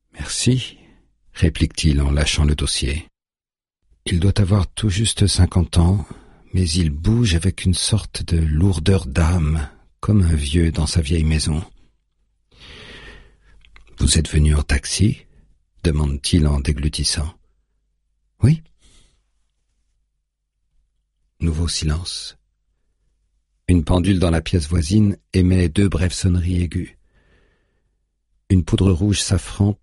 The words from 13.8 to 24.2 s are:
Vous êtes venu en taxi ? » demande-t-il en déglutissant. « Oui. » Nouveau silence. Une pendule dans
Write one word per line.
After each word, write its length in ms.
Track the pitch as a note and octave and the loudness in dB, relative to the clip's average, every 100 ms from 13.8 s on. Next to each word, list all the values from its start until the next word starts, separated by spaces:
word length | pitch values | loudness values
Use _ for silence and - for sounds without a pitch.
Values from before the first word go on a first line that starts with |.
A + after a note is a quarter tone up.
| - - | -20 -2
Vous 180 | - E2 | 0 0
êtes 120 | D2+ | 0
venu 260 | D#2 D2+ D2+ | 2 2 2
en 60 | |
taxi ? » 580 | - C#2 - - G2+ - - - _ _ _ _ | 0 -2 -2 0 0 0 -10 -20 _ _ _ _
demande-t-il 640 | F2 D2+ D2 C#2+ - F2+ D2+ | -2 0 -2 -4 0 2 2
en 120 | C#2+ | 0
déglutissant. « 760 | C#2+ C#2 D2+ - D2 - D2+ - _ _ _ _ _ _ _ _ _ _ | -2 -2 -4 -4 -4 -4 -6 -12 _ _ _ _ _ _ _ _ _ _
Oui. » 180 | A#2+ D#3+ - _ _ _ _ _ _ _ _ _ _ _ _ _ _ _ _ _ _ _ _ _ _ _ _ _ _ _ | 2 2 -4 _ _ _ _ _ _ _ _ _ _ _ _ _ _ _ _ _ _ _ _ _ _ _ _ _ _ _
Nouveau 300 | D#2+ D#2 E2 | -4 -2 -4
silence. 680 | - D2+ D#2 F2+ - - - _ _ _ _ _ _ _ _ _ _ _ _ - | -2 -2 -2 -6 -12 -14 -18 _ _ _ _ _ _ _ _ _ _ _ _ 0
Une 160 | F2+ D2+ | 0 2
pendule 340 | F2+ F2+ | 0 2
dans 120 | F#2+ | 0